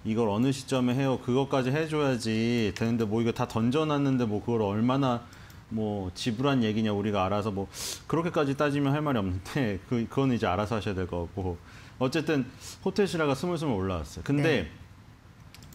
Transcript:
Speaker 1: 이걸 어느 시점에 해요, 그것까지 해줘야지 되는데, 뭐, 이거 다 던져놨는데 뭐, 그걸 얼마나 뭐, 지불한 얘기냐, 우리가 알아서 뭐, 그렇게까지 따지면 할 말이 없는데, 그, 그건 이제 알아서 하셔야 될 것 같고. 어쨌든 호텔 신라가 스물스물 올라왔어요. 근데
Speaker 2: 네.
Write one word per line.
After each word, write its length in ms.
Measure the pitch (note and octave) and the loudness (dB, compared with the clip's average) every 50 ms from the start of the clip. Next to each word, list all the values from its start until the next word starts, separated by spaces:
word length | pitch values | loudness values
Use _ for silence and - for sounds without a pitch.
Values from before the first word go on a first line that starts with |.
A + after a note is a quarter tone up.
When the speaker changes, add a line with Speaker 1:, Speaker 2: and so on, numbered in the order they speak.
| - | -4
Speaker 1:
이걸 240 | A2 A2 A2 A#2 G#2+ | -2 0 2 2 2
어느 220 | G2+ G#2+ B2 C3+ | 2 2 2 2
시점에 420 | C#3 C#3 - - C#3 C3 B2 B2 B2 | 2 0 -2 -2 0 0 2 2 2
해요, 260 | C3 C#3 C3+ B2+ A2+ - | 2 2 2 0 0 0
그것까지 460 | - A#2+ C3 C#3 C3+ - C3+ B2+ B2+ | 0 2 2 2 2 2 0 2 2
해줘야지 1000 | C3+ D#3 D#3+ D3+ D#3 D3+ D3 C#3 C3 A#2 G#2 A2 A2 A2 A2+ A#2 A#2+ A#2+ A2+ G2+ F#2 - | 2 0 0 0 0 2 2 2 2 0 0 0 0 2 2 2 2 2 2 0 0 0
되는데, 260 | A2+ A2+ A#2 A#2 A#2 | 0 0 2 0 0
뭐, 180 | G2+ G#2 A2+ | 0 0 2
이거 100 | A#2 A#2 A2+ | 2 0 2
다 120 | - B2+ - | 0 -2 -2
던져놨는데 800 | - A2+ A2 A#2+ B2 D#3 D#3 D#3 D3 C#3+ C#3+ C#3 C3 B2+ B2 | 0 0 2 2 2 2 2 2 2 2 2 2 2 2 2
뭐, 140 | A2 G#2 G#2 | 0 0 -2
그걸 220 | F#2+ - A#2+ A2+ | -2 0 0 2
얼마나 600 | G#2+ G2 G2 G#2+ A2+ B2 B2+ C#3 C#3 C3 A#2+ A#2 A#2+ - - - - - - - - - | 2 2 2 2 2 2 4 4 2 2 2 0 -4 -10 -18 -20 -20 -20 -20 -20 -14 -8
뭐, 420 | A2 A2 G#2+ G#2+ G#2 G2+ F#2+ F2+ F2+ | -4 -2 -2 -2 -2 -2 -4 -6 -6
지불한 480 | - - B2+ A2 G#2+ C3 C#3+ C#3+ C3 A#2 | -4 -4 -4 -2 0 2 2 2 4 4
얘기냐, 300 | G#2+ G#2 A2 A2 A2 G#2 | 2 2 2 2 2 0
우리가 320 | G2+ G2+ A2 G#2 G2+ F#2 | 0 0 0 2 2 2
알아서 260 | F#2+ G2+ G#2 G2+ A2 | 2 2 0 0 0
뭐, 160 | G2 F#2+ G2 F#2 - - - - - - - - | -2 -2 -6 -6 -8 -10 -8 -8 -8 -10 -6 -2
그렇게까지 480 | - D#3 E3 F3 - E3+ D3+ C3+ C#3 | -2 0 0 0 0 0 0 0 2
따지면 380 | C#3 D3+ D3 C#3+ C#3+ C#3+ C#3 C#3 | 0 0 0 2 2 2 2 2
할 80 | D3+ | 2
말이 160 | D3+ D3+ C3+ A#2 | 2 2 0 0
없는데, 600 | G2 F#2+ F#2 F#2 - - - D#3 C3+ G#2+ G2+ F#2 - - | 0 0 -2 -4 -6 -4 -2 0 0 0 0 -2 -4 -2
그, 160 | B2+ A#2+ A2+ G#2+ | -2 -2 -2 0
그건 220 | - - C#3 C3+ | 0 2 2 2
이제 160 | B2 A2 A2 F#2+ | 2 2 2 2
알아서 280 | F#2 G#2 G#2+ G2 A#2+ G#2+ | 2 2 0 0 -2 -2
하셔야 180 | G2 G#2+ G2 | -2 -2 -2
될 120 | F#2 F#2 F2 | -2 -2 -2
것 120 | F2+ F2 E2+ | -2 -4 -4
같고. 320 | E2 - G2+ F#2 F#2 F2 E2+ - - - - - - - - | -4 -6 -6 -4 -4 -4 -6 -10 -16 -20 -20 -20 -20 -6 -4
어쨌든 460 | B2 C3 - D#3+ C#3+ D3+ D#3+ C#3+ B2 A2+ - - - - - - - | -2 -2 0 -2 0 0 0 0 0 -2 -6 -14 -16 -18 -18 -6 -6
호텔 200 | G3 F#3 - G3+ F3+ | -2 0 2 0 2
신라가 280 | D3+ E3 D#3+ D3 C3+ | 2 0 2 2 0
스물스물 380 | C3+ - F3+ F3 D#3 E3 D3+ A#2+ | 0 0 -2 -2 -2 0 0 0
올라왔어요. 480 | F#2+ F#2+ F#2+ F#2 E2+ D2+ - - E2 D#2+ | 0 0 0 -2 -2 -4 -6 -10 -10 -4
근데 200 | - C#3 D3 C#3+ | -2 0 2 4
Speaker 2:
네. 280 | E3 D3 A2+ E2 - - - - - - - - - - - - - - - - - - - - - - | 4 2 2 0 -2 -8 -16 -20 -20 -20 -20 -20 -20 -20 -20 -20 -20 -20 -20 -20 -20 -20 -20 -20 -18 -4